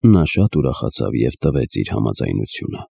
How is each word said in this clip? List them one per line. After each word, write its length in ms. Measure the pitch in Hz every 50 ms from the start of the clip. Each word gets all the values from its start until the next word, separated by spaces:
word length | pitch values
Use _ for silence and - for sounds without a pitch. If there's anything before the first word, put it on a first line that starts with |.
| -
Նա 200 | 117 107 90 80
շատ 340 | 78 - 95 101 104 - 78
ուրախացավ 560 | 65 65 - - 58 53 - - 55 50 53 57
և 200 | 57 64 - _ -
տվեց 340 | 76 65 69 60 - - -
իր 60 | 50 -
համաձայնությունը։ 880 | - - - 53 50 - - 50 50 - - - - - - - - - - _